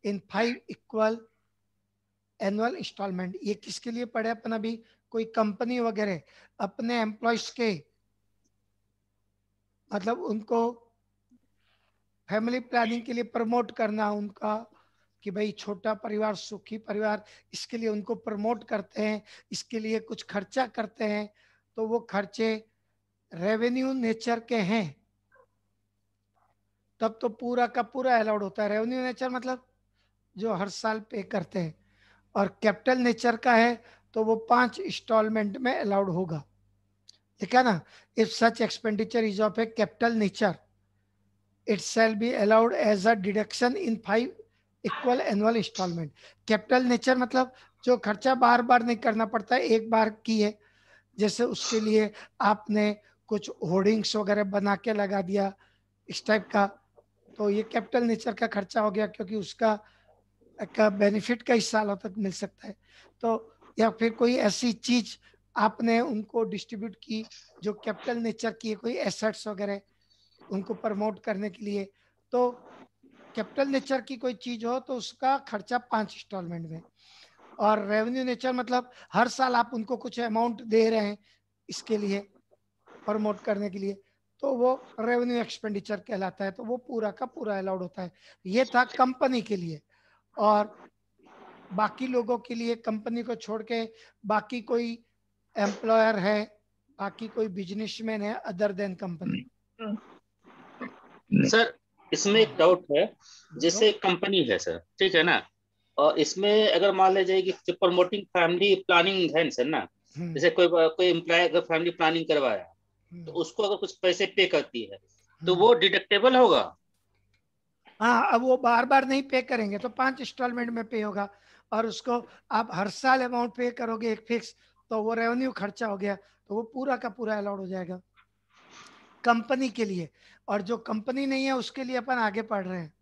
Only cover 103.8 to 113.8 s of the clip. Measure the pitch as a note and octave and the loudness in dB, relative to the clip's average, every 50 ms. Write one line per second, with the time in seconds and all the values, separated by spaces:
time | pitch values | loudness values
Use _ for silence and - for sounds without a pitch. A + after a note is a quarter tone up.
103.8 | A3 G#3+ G3 - - F#3+ F3+ F3 G3 F#3+ G3 F3+ D3+ A#2+ G2+ E2+ - F2+ E2 E2+ | 4 4 4 2 0 0 0 0 0 0 2 2 2 2 2 0 0 -4 -6 -6
104.8 | - _ _ - F#3+ F#3+ F#3 E3 D#3 F3 D3+ A2+ - - _ _ _ _ _ _ | -8 _ _ 0 0 4 4 4 4 4 4 2 0 -4 _ _ _ _ _ _
105.8 | _ _ _ - C#3+ D#3 - - D3+ C#3+ - F#3 G3 G#3 G#3 A3 G#3+ G#3 - E3+ | _ _ _ 4 4 4 6 4 0 0 0 0 2 4 4 4 4 4 4 4
106.8 | F3+ G3+ F#3+ F#3 F#3+ F#3+ F#3+ G3 F#3 F3+ F#3+ F#3+ F#3 F#3 F#3 - _ - E3+ - | 4 4 4 6 4 6 6 4 2 4 2 2 2 0 -4 -4 _ -6 -2 2
107.8 | G3 F3+ F3 F3+ F3+ F3+ - G3+ - _ _ F3+ E3+ E3 F3 F3 G3 G3+ F#3+ F#3+ | 2 2 4 4 2 2 2 -6 -8 _ _ 2 2 2 2 2 4 4 4 4
108.8 | - - F#3 F3 E3+ G3 G3 F#3+ F3+ D3+ C#3 D#3+ E3+ C#3 - - B2 C#3+ D#3+ B2+ | 4 4 4 6 6 4 2 0 0 2 2 2 0 0 0 -2 -2 0 0 -2
109.8 | F#2 - _ _ _ _ _ C#3+ F3 E3+ D#3+ C#3 D3+ F3 E3 - F3+ E3+ E3 E3+ | -4 -6 _ _ _ _ _ -10 -10 -8 -4 2 2 2 4 6 4 6 6 6
110.8 | E3 D#3+ D#3+ - F3+ F3+ F3 E3 E3 D#3+ E3 E3+ F3 E3 D#3 F3 D#3+ - E3 D#3+ | 4 4 4 2 2 2 2 2 0 2 2 4 4 4 2 0 0 2 -2 0
111.8 | E3+ F3 E3+ - E3 D#3+ E3 E3 E3 D#3+ D#3 D3 C3+ B2 A2 F#2+ F2+ - _ _ | 0 -2 -2 2 0 2 2 0 0 2 2 2 2 2 0 -2 -6 -12 _ _
112.8 | _ _ _ _ _ _ F3 F3 E3 D#3+ D#3 E3+ E3 - - - G#3+ G3 G#3 F#3+ | _ _ _ _ _ _ -20 -18 -16 -10 -6 -4 -6 -4 -2 -4 -2 -2 -2 -2